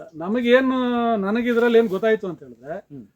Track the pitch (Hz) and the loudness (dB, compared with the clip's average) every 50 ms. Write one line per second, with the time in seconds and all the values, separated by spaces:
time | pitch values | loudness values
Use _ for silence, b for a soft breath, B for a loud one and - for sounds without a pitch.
0 | - - - 156 165 185 214 247 240 240 240 262 269 262 262 254 254 247 247 240 | -20 -18 -14 -10 -6 -4 -2 -2 2 4 4 4 4 2 0 0 0 -2 0 0
1 | 233 233 233 214 196 196 214 240 240 247 240 233 233 240 233 226 233 220 175 190 | 0 0 0 0 -2 -2 -2 -2 0 0 0 2 2 4 4 4 4 2 0 -2
2 | 226 220 220 214 214 190 165 139 143 131 120 110 120 143 165 196 - - 143 135 | 0 0 0 0 -2 -6 -10 -12 -14 -20 -20 -18 -14 -14 -14 -14 -14 -16 -18 -20
3 | 110 98 _ | -20 -20 _